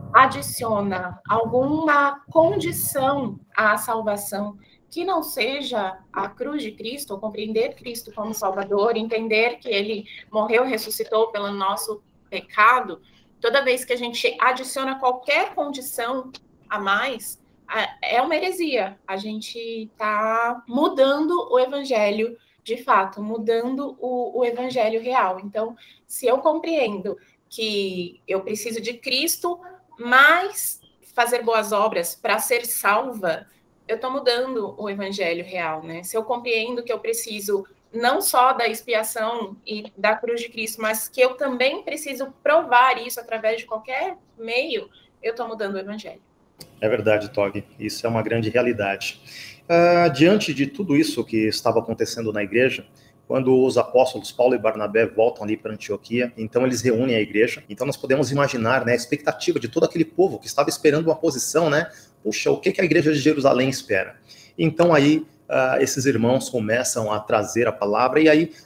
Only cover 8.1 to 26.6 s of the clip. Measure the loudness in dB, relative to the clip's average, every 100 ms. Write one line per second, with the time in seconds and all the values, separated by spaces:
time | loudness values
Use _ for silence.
8.1 | -8 -8 -4 -4 -4 -2 0 2 0 -2
9.1 | -4 0 2 2 -2 -4 -2 -2 -6 -10
10.1 | -20 -6 -2 2 2 2 -2 -6 -8 -2
11.1 | 0 0 -2 -6 -2 -2 -2 -6 -10 _
12.1 | _ _ -12 -6 4 6 6 0 -10 _
13.1 | _ _ _ 2 2 2 0 -2 -4 -4
14.1 | -2 -2 2 2 2 -6 -6 -6 -2 -2
15.1 | -2 0 0 0 -4 -6 -6 -10 -6 -4
16.1 | -6 -8 -18 _ _ _ -4 0 0 -2
17.1 | -6 -12 -16 _ _ -6 -4 -4 -6 0
18.1 | 0 2 0 -2 -2 -2 -2 -2 -8 -10
19.1 | -8 -8 -10 -10 -12 -10 -10 -12 _ -2
20.1 | 0 0 0 -2 -4 -4 0 0 4 4
21.1 | 4 0 0 2 2 2 -2 -2 2 2
22.1 | 0 -4 -6 _ _ -8 -6 4 4 4
23.1 | -6 -8 -4 0 0 0 -4 -6 -6 -4
24.1 | -4 -4 0 0 -2 -4 0 0 0 0
25.1 | 0 0 -2 -6 -6 -6 -8 -20 _ _
26.1 | -2 0 2 2 0